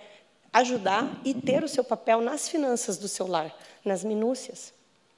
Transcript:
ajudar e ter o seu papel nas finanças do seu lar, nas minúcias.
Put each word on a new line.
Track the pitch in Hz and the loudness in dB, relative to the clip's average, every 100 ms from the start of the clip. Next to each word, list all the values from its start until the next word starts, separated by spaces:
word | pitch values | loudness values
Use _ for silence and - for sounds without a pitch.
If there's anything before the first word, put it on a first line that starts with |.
| - - _ _ _ | -14 -20 _ _ _
ajudar | 226 247 247 190 202 254 - | 4 4 2 2 2 0 -4
e | 262 | -4
ter | 254 - 277 | -2 2 2
o | 320 | 2
seu | - | -2
papel | 247 226 - 226 | 0 0 2 4
nas | 233 294 - | 2 -2 -2
finanças | 330 269 233 - 175 | 0 0 0 -2 -4
do | 196 | -6
seu | - 185 | -6 -2
lar, | 170 156 - - - | -2 -4 -10 -20 -8
nas | 202 190 | -2 -2
minúcias. | 208 214 220 254 - - - - _ _ _ | 0 0 0 -2 -6 -16 -18 -20 _ _ _